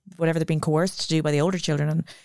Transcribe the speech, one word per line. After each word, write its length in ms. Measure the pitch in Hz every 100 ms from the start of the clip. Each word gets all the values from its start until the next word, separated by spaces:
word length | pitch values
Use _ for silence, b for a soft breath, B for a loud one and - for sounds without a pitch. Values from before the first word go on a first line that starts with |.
| - -
whatever 240 | 165 165
they're 60 | 160
being 140 | 156
coerced 420 | 160 151 190 -
to 60 | -
do 140 | 160
by 80 | 151
the 100 | 147
older 180 | 160 185
children, 300 | - 147 147
and 160 | 160 - B